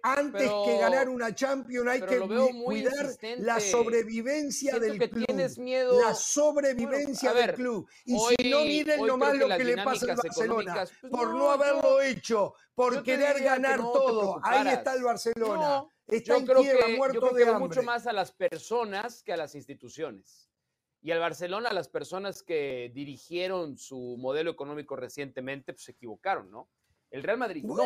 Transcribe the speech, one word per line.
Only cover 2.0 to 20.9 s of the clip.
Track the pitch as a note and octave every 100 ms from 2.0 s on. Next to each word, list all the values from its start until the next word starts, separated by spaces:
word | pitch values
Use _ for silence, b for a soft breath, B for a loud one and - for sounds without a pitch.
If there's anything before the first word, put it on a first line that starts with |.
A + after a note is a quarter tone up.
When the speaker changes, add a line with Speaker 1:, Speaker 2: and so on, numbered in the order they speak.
| F#3
Speaker 1:
que | F#3+
Speaker 2:
lo | G3
veo | A#3 C4
Speaker 1:
mi-, |
Speaker 2:
muy | A#3+ A#3+
Speaker 1:
cuidar | G#3+ C4 C#4+ C#4+
Speaker 2:
insistente. | - A3 A#3+
Speaker 1:
la | A3 A3+
sobrevivencia | G3 A#3+ A3+ A3+ A3 A3+ A#3+ D4+ C#4+ - C#4
Speaker 2:
Siento | A#3+ A3
Speaker 1:
del | G#3+
Speaker 2:
que | A#3
Speaker 1:
club. | A3+ B3
Speaker 2:
tienes | C4 C4 A3+
miedo. | B3+ B3+ B3+ B3
Speaker 1:
La | A3+ -
sobrevivencia | - C#4+ D4+ D4 C#4 A#3+ A#3 C#4 C#4+ B3 B3+
Speaker 2:
Bueno, | A#3+
a |
Speaker 1:
del | A3
Speaker 2:
ver, | B3
Speaker 1:
club. | B3 G#3 - b B3
Y | A#3+
Speaker 2:
hoy, | A#3 B3
Speaker 1:
si | B3
no, | C#4+
miren | D4+ D4 D4+ D4+
Speaker 2:
hoy | C4
Speaker 1:
nomás | B3+ C#4
Speaker 2:
creo | C#4
que |
Speaker 1:
lo | C4+
Speaker 2:
las | B3+
Speaker 1:
que | B3
le | A#3+
pasa | B3+
al | A#3
Speaker 2:
dinámicas | B3 A#3+
Speaker 1:
Barcelona. | - - A3+ A3+
Speaker 2:
económicas, | F#3 G3 F#3 -
pues | C4
Speaker 1:
Por | A#3+ A#3
Speaker 2:
no, | B3+
Speaker 1:
no | C#4+
haberlo | C#4 C#4+ C#4
Speaker 2:
yo, | C#4 C4+
Speaker 1:
hecho, | C4+ - - A3 F3 b b
por | - B3 C4
Speaker 2:
yo |
te | B3+
Speaker 1:
querer | C4+ C#4+ C#4
Speaker 2:
diría | C4+ C4
que |
Speaker 1:
ganar | C4+ C4
Speaker 2:
no | A#3
te | B3+
Speaker 1:
todo. | C4 A3
Ahí | G3 E3+
Speaker 2:
preocuparas. | G3+ C#4+ C#4
Speaker 1:
está | B3 C4+
el | B3+
Barcelona. | B3 G#3 A#3 A3+ A3 D#4
Speaker 2:
No, | D4 C#4 D4 _ -
Speaker 1:
Está | A3+ - B3
Speaker 2:
yo | B3+
creo | C4
Speaker 1:
en |
quiebra, | C#4 B3+ A#3
Speaker 2:
que, |
yo | A#3+
Speaker 1:
muerto | C4+ A3+
Speaker 2:
creo | B3+
que | B3
Speaker 1:
de | A#3
Speaker 2:
veo | G#3
Speaker 1:
hambre. | F3+
Speaker 2:
mucho | C4
más | A#3 A#3 A#3
a |
las | G#3 F3
personas | - F3+ D#3 - A#3+ A3 G3 A#3 A3+
que | -
a | E3+
las | D3
instituciones. | D3 C#3 C3+ B2 - D3+ G2 _ - _ _ _ _ _